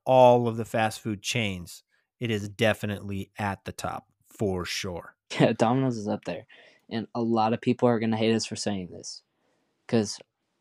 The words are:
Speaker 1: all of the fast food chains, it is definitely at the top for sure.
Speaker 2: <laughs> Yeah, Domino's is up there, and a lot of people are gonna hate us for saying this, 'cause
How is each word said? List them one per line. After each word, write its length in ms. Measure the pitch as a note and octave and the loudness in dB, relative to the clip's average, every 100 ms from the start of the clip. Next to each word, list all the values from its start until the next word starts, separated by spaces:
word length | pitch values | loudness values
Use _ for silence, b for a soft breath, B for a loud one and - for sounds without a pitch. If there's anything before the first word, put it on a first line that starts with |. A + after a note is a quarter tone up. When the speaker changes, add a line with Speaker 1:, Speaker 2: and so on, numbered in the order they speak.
Speaker 1:
all 440 | - B2+ B2 A#2+ A#2+ | 4 8 10 8 4
of 80 | A2+ | -2
the 80 | |
fast 360 | G#2+ A#2 A2 - | -2 0 0 -2
food 220 | A#2 G2 | -6 -6
chains, 600 | - B2 G#2 F2+ E2 - _ _ _ - | -4 -2 -2 -6 -12 -16 _ _ _ -8
it 100 | A#2+ | -4
is 180 | G#2+ G#2 | -4 -4
definitely 840 | G2 A2 G#2 G#2 G2+ G2+ G2 F#2+ - | 0 2 2 -4 -6 -6 -8 -8 -6
at 260 | G2+ F#2+ | -6 -6
the 80 | - | -10
top 360 | - F2+ - _ _ _ | -10 -8 -8 _ _ _
for 380 | - G#2 F2+ | -4 -2 -2
sure. 520 | E2+ - G2 G2 - _ | -4 -6 -8 -10 -12 _
Speaker 2:
<laughs> 180 | _ - | _ 2
Yeah, 120 | C3+ | 2
Domino's 440 | A2+ A#2 C3 C3 A#2 | 4 0 2 0 -2
is 100 | G#2 | -6
up 160 | G#2 | -6
there, 220 | - G2 - b b b b | -6 -10 -12 b b b b
and 200 | A2+ - | -10 -8
a 60 | A#2+ | -4
lot 300 | A2+ A2+ A2 | -2 2 2
of 80 | A#2 | 0
people 280 | B2+ A#2+ B2 | -2 2 2
are 100 | A#2 | 2
gonna 180 | A2+ A2 | 0 0
hate 180 | A2+ | 2
us 120 | A2+ - | 2 -2
for 100 | A2+ | -6
saying 340 | G#2+ G2 F2 | -4 -4 -6
this, 320 | F#2 - - _ _ _ _ _ _ - | -12 -16 -16 _ _ _ _ _ _ 0
'cause 300 | A#2 G2+ - - _ _ _ | 0 0 -6 -16 _ _ _